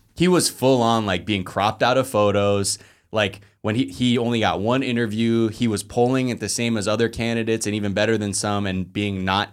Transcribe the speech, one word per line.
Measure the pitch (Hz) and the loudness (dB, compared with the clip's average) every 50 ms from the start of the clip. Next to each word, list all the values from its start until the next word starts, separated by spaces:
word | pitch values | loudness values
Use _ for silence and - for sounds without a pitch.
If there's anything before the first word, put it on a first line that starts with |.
| _ _ - | _ _ -2
he | - 170 | 0 2
was | 180 180 160 - - | 4 4 4 2 0
full | - - 123 131 135 123 113 | -2 0 2 4 4 4 4
on, | 117 117 113 107 | 4 2 2 2
like, | 101 92 90 92 | 0 -2 -2 -2
being | 107 104 95 87 | -2 -2 -2 -2
cropped | - - 98 98 110 107 - | -4 -2 0 0 0 0 2
out | 127 120 127 | 0 2 2
of | 135 131 | 2 0
photos. | 135 - 104 104 101 98 101 101 101 101 101 98 - - - - - _ _ _ - | 0 2 2 2 4 2 2 2 2 2 2 0 -2 -4 -6 -10 -20 _ _ _ -6
Like, | - 110 104 95 - - - _ _ _ | -2 -2 -2 -2 -2 -10 -20 _ _ _
when | - 107 107 | -4 -2 0
he, | 123 135 | 0 -2
he | 135 - - 123 123 117 | -4 -2 -2 0 2 2
only | 123 117 120 120 113 | 2 0 0 0 2
got | 107 92 82 90 | 2 0 0 0
one | 101 113 123 135 135 | 0 0 0 0 0
interview, | 123 120 117 120 107 104 110 117 113 113 117 113 | -2 -2 -2 -2 -2 -2 -2 0 2 2 2 0
he | 107 98 - 120 | 0 -2 -2 -2
was | 113 104 98 | -2 -2 -2
polling | - - - 123 120 123 131 131 127 123 | -6 -4 -2 0 0 2 2 0 0 -2
at | 113 - | -4 -4
the | 110 98 | -6 -6
same | - - 120 117 113 | -4 -2 -2 -2 -2
as | 107 92 | -2 0
other | 107 107 113 117 113 | -2 0 0 0 0
candidates | - - 113 117 117 117 110 113 113 107 - | 0 -2 -4 -2 -2 -2 0 -2 -2 -2 -2
and | 104 104 | -2 -4
even | 107 104 101 95 | -2 -2 -2 0
better | 104 104 110 113 | 0 2 2 2
than | 107 107 101 95 | 0 0 -2 -4
some, | - - 104 101 101 101 | -2 -2 -2 -2 -2 -2
and | 98 92 92 90 90 - | -2 -4 -4 -6 -4 -4
being | 101 104 101 98 95 92 | -4 -4 -2 -4 -4 -2
not | 95 95 101 104 - | 0 0 0 -2 -4